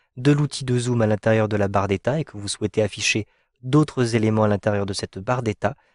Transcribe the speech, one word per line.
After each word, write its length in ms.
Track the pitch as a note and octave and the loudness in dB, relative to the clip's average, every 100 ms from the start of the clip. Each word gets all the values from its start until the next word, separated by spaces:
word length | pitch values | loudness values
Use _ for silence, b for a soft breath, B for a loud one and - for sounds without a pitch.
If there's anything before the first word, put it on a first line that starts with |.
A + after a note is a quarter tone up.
| _ - | _ -2
de 160 | C3+ | 2
l'outil 320 | D3 C#3+ - | 2 0 -4
de 140 | B2+ B2 | -2 -2
zoom 240 | A#2+ A#2+ | 0 2
à 60 | G#2+ | 2
l'intérieur 420 | G#2+ A2+ A2 A2 | 2 2 2 2
de 80 | G#2+ | 0
la 100 | G2 | 0
barre 220 | G2+ G2 | 0 0
d'état 300 | G2 - D#3 | -2 -2 -4
et 40 | |
que 140 | D3 G#2 | -6 -10
vous 100 | G2+ | -10
souhaitez 340 | - G#2+ - | -6 -4 -2
afficher 460 | G#2 - - A2+ G#2 _ _ _ | -2 -2 -2 -2 -4 _ _ _
d'autres 520 | B2+ D3 D3+ - A#2 A2+ | 0 2 2 0 0 2
éléments 280 | A2 A2 | 2 2
à 40 | G#2+ | 2
l'intérieur 380 | G2+ A2 G2+ G2 | 2 0 -2 -2
de 80 | |
cette 260 | G2 - G2 | -6 -8 -8
barre 240 | G2+ B2+ | -4 -4
d'état, 320 | A#2 G2+ - - _ | -2 -4 -4 -6 _